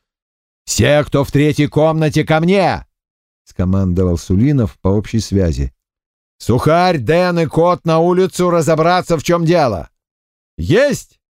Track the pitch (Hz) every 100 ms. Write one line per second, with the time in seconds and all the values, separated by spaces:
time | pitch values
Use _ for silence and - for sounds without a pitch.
0 | _ _ _ _ _ _ - - 139 147
1 | 139 143 139 139 151 143 147 151 160 160
2 | 151 156 151 156 170 196 160 107 - _
3 | _ _ _ _ _ - 90 95 95 90
4 | 92 85 - 92 135 139 104 - 95 104
5 | - 113 - 98 85 69 67 - _ _
6 | _ _ _ _ - 120 151 170 185 165
7 | 107 170 180 170 160 160 170 175 170 160
8 | 175 185 185 - 180 170 151 156 165 180
9 | - 160 - 170 160 175 131 92 67 _
10 | _ _ _ _ _ - 90 208 285 208
11 | - _ _